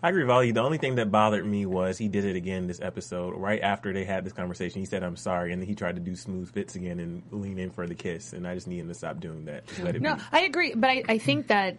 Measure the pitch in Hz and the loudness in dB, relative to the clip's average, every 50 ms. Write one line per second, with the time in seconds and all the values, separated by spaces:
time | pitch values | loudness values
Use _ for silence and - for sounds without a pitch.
0 | - 175 185 190 147 123 123 127 127 120 110 117 117 139 160 151 - 135 131 123 | 2 4 4 4 6 6 8 8 8 6 4 4 4 4 2 2 0 2 2 2
1 | 113 104 95 107 107 110 107 101 87 104 104 101 101 92 92 92 92 92 95 - | 2 6 6 8 8 8 6 4 2 0 0 0 0 0 2 2 2 2 0 0
2 | 113 104 95 101 98 101 92 92 87 92 95 92 90 90 87 87 - 92 - - | -2 0 0 2 2 2 0 0 -2 -2 -2 -2 -2 -2 -4 -4 -6 -6 -6 -6
3 | - - 92 90 90 90 - - 95 98 110 107 - 98 101 98 - 104 92 98 | -8 -6 -4 -4 -4 -4 -4 -4 0 0 0 2 2 2 2 2 -2 -4 -2 -2
4 | 95 95 98 95 92 92 - - 92 90 85 - 92 87 - 98 95 90 - 98 | -2 0 -2 -2 -2 -4 -6 -6 -6 -4 -4 -4 -4 -4 -4 -6 -6 -4 -4 -2
5 | 90 90 85 - - 104 92 87 90 87 87 90 92 92 104 95 98 87 87 90 | -2 -4 -6 -4 -2 -2 0 0 0 -2 -2 -4 -4 -4 -4 -2 -2 -2 -2 -2
6 | 87 92 90 90 - - 95 92 90 87 - 104 98 - - 92 90 90 87 87 | -4 -6 -6 -6 -6 -6 -6 -6 -6 -6 -4 -6 -6 -6 -6 -8 -6 -6 -4 -4
7 | 85 85 85 87 - - - 104 101 98 98 92 92 92 87 - 90 87 85 - | -6 -6 -8 -10 -10 -10 -8 -6 -6 -6 -4 -4 -6 -6 -6 -6 -6 -6 -6 -6
8 | - 95 85 82 - - - - 87 90 90 92 87 90 90 87 80 85 85 - | -6 -6 -6 -6 -8 -12 -10 -8 -6 -6 -6 -6 -6 -8 -8 -6 -6 -8 -10 -8
9 | - 80 76 76 85 82 80 80 78 78 73 - - - - - 175 175 151 123 | -8 -8 -8 -8 -8 -10 -10 -10 -10 -10 -12 -12 -12 -12 -10 -6 -4 -2 -2 0
10 | 123 302 302 - - - - 311 359 381 277 339 349 285 - 233 220 262 262 262 | 0 0 0 -2 -4 2 2 4 4 4 2 2 0 2 2 2 4 4 4 2
11 | - - 220 220 - - 277 294 294 - 220 202 196 185 175 | 2 2 0 2 4 2 2 2 4 4 4 4 4 2 -2